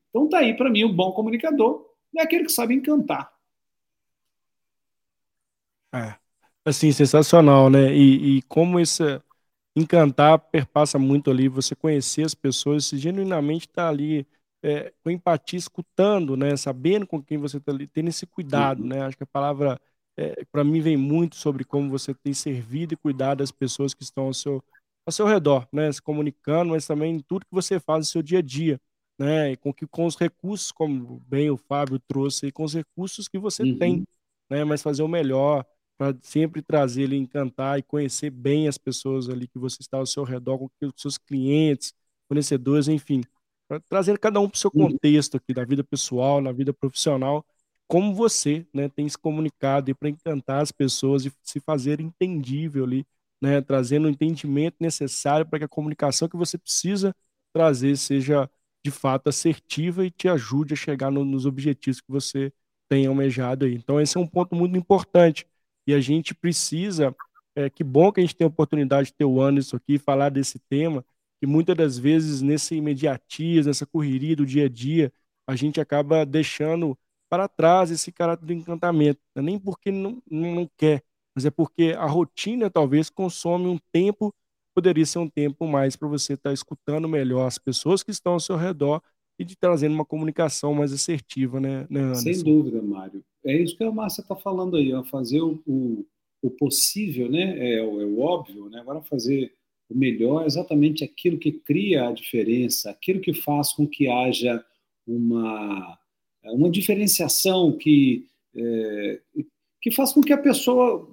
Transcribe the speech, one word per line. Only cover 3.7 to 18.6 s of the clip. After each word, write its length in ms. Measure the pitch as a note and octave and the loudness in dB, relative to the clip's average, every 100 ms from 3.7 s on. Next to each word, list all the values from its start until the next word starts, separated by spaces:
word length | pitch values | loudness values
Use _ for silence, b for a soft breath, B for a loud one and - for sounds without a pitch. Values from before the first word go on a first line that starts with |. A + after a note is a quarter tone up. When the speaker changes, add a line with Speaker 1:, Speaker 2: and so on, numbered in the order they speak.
| _ _ _ _ _ _ _ _ _ _ _ _ _ _ _ _ _ _ _ _ _ _ | _ _ _ _ _ _ _ _ _ _ _ _ _ _ _ _ _ _ _ _ _ _
Speaker 2:
É. 220 | B2+ A2 - _ _ _ _ D#3 | -10 -10 -12 _ _ _ _ -4
Assim, 260 | C3+ D#3 | 2 4
sensacional, 800 | C#3 C#3 D3+ D3 E3+ D3 C3+ C3+ | 6 6 6 8 8 10 10 10
né? 240 | C#3 C3+ D3 | 8 8 8
E, 420 | C#3 C#3 D3 C3+ | 10 8 4 2
e 40 | |
como 360 | - E3 E3+ F3 | 2 2 4 4
esse 240 | E3 - D3+ C3+ - _ _ _ _ D#3+ | 2 2 0 -2 -10 _ _ _ _ -2
encantar 640 | D#3+ E3+ D3 C3 D3+ D#3+ | 4 6 6 6 8 6
perpassa 580 | - D#3 C3 D3 D3+ C#3 | 4 -2 0 2 2 2
muito 300 | C3+ C#3+ C#3 | 2 4 4
ali, 160 | B2+ C3 | 2 2
você 280 | C3 - - | 0 -4 -2
conhecer 480 | D#3 D3 - - | 0 0 -2 -2
as 100 | D#3 - | -4 -2
pessoas, 540 | C#3 - C#3+ D3 - | -4 -2 0 -2 -2
genuinamente 800 | C#3 D#3 G3 F#3+ E3+ C#3+ E3 - | -4 -4 -4 -2 -2 -2 -4 -6
tá 220 | - E3+ | -4 -2
ali, 360 | D3 D3+ D3+ C#3 _ _ _ | -2 -2 -2 -4 _ _ _
é, 320 | D3+ D3 - - | -4 -4 -6 -8
com 60 | E3 | -6
empatia, 480 | F3 F3+ D#3+ - F3+ | -2 0 0 -2 -8
escutando, 800 | - - - - G3+ G3+ D3 C3 | -8 -12 -4 2 4 2 0 0
né? 180 | C#3 C#3+ | 0 -2
Sabendo 500 | C#3+ B2+ D3+ G#3 F#3+ | -4 -2 0 0 -2
com 140 | D#3 | -8
quem 160 | C#3 D3+ | -6 -6
você 220 | C#3+ C#3 | -6 -6
tá 120 | D3 | -6
ali, 160 | C#3 D3 | -6 -6
tendo 220 | D#3+ E3 | -6 -4
esse 160 | - F3+ | -6 -10
cuidado, 560 | - D3 C#3+ | -12 -2 0